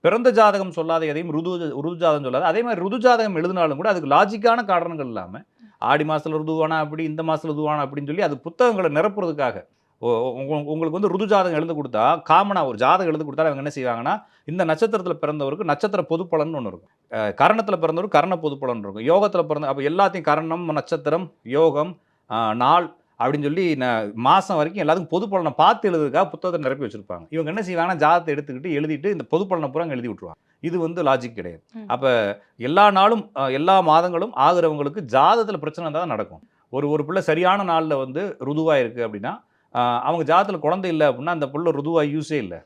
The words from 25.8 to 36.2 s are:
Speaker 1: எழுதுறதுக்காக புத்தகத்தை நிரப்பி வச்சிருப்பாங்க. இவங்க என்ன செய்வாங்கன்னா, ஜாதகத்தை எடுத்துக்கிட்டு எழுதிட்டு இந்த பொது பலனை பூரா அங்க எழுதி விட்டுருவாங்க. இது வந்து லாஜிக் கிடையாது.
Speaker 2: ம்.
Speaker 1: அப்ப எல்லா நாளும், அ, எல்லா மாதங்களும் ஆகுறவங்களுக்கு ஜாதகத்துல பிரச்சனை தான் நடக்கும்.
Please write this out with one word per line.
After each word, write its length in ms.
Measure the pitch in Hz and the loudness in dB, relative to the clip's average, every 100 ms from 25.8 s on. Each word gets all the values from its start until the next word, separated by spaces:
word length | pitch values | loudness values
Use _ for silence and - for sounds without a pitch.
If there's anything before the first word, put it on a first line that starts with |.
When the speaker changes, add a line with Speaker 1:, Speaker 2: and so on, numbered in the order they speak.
| 208 | 0
Speaker 1:
எழுதுறதுக்காக 400 | 170 147 143 190 | 0 0 0 0
புத்தகத்தை 300 | 160 185 170 | -2 -4 -2
நிரப்பி 240 | 147 135 | -4 -4
வச்சிருப்பாங்க. 420 | 131 104 98 87 - | -6 -10 -12 -14 -8
இவங்க 220 | 160 156 | -6 -6
என்ன 80 | 196 | -6
செய்வாங்கன்னா, 360 | 185 175 170 175 | -6 -2 -2 2
ஜாதகத்தை 380 | 151 175 160 | 4 4 2
எடுத்துக்கிட்டு 480 | 143 143 127 139 139 | -6 -6 -10 -4 -4
எழுதிட்டு 240 | 156 151 180 | -2 -4 -4
இந்த 180 | 180 | -6
பொது 220 | 123 160 196 | -2 -2 0
பலனை 240 | 180 147 | -4 -4
பூரா 140 | 147 | -4
அங்க 120 | 170 131 | -4 -6
எழுதி 180 | 120 | -8
விட்டுருவாங்க. 280 | 95 87 80 _ _ | -10 -14 -18 _ _
இது 180 | 160 175 | -6 -2
வந்து 240 | 165 170 | -4 -2
லாஜிக் 320 | 151 131 120 | 0 0 -2
கிடையாது. 300 | 110 87 82 _ | -10 -12 -14 _
Speaker 2:
ம். 40 | 226 208 | -18 -6
Speaker 1:
அப்ப 540 | 123 131 120 104 101 _ _ | 0 2 2 0 -4 _ _
எல்லா 340 | 120 175 208 | -2 6 6
நாளும், 400 | 190 202 226 - - | 6 4 4 -4 -4
அ, 140 | 135 | -2
எல்லா 300 | 131 170 190 | 0 4 4
மாதங்களும் 540 | 170 156 180 170 208 123 | 6 4 4 -2 -4 2
ஆகுறவங்களுக்கு 640 | 143 180 165 151 143 151 143 | 4 4 2 0 -4 -6 0
ஜாதகத்துல 500 | 127 156 233 214 185 | 4 6 4 0 -6
பிரச்சனை 340 | 151 156 170 | -8 -8 -6
தான் 160 | 151 175 | -4 -4
நடக்கும். 340 | 110 | -4